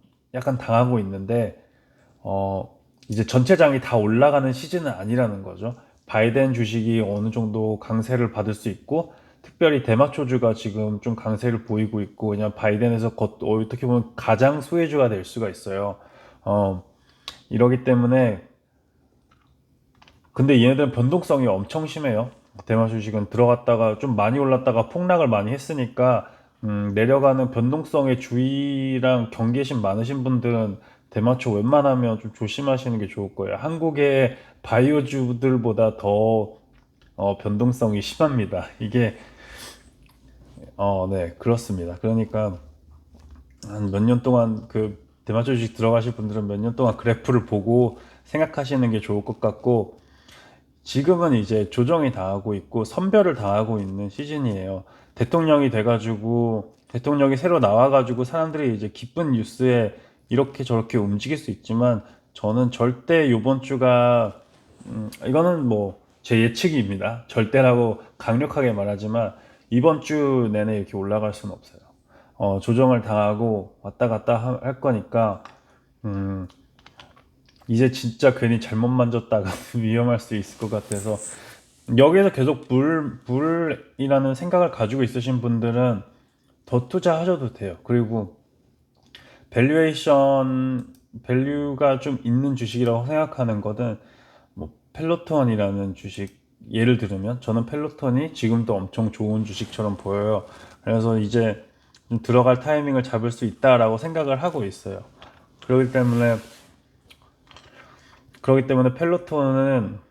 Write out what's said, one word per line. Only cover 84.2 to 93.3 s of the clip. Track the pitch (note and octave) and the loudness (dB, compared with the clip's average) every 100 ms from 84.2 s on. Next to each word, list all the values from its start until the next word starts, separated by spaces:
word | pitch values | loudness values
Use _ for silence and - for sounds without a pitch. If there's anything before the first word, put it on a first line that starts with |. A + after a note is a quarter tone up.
| C3+ | 2
생각을 | C3 F3 F3+ F3 | -2 0 2 2
가지고 | - G#2+ C3+ | 0 -2 0
있으신 | B2 B2 A#2+ B2+ | -2 -2 -2 -2
분들은 | A#2+ A#2 A#2 A#2 B2+ G#2 - _ _ _ _ _ _ | 0 0 0 2 2 0 -6 _ _ _ _ _ _
더 | B2 B2 | -2 0
투자하셔도 | F#3 F3 D#3+ F3 E3+ A#2+ | 0 0 2 0 -2 -2
돼요. | - G2 E2+ | -6 -8 -8
그리고 | - A#2+ A2 A2+ G2+ - _ _ _ _ _ _ _ - - - _ | -2 0 0 -2 -6 -12 _ _ _ _ _ _ _ -20 -20 -20 _
밸류에이션, | A#2+ C3 D#3+ D#3+ D3+ D#3 C#3 C#3 C3+ C3 C3 C3 B2+ - - _ A#2+ | 2 4 4 2 0 2 4 4 2 0 -2 -2 -4 -8 -18 _ -14
밸류가 | - B2 C#3 D3 C#3+ C3 C#3+ C3+ | -2 0 0 -2 -4 0 2 2
좀 | D3 C3 | -2 -6
있는 | A#2+ B2 C#3 | -2 0 0
주식이라고 | B2 A#2 A#2 A#2+ A#2 B2 | -2 -4 0 0 0 -2
생각하는 | D#3 D3+ | -2 -2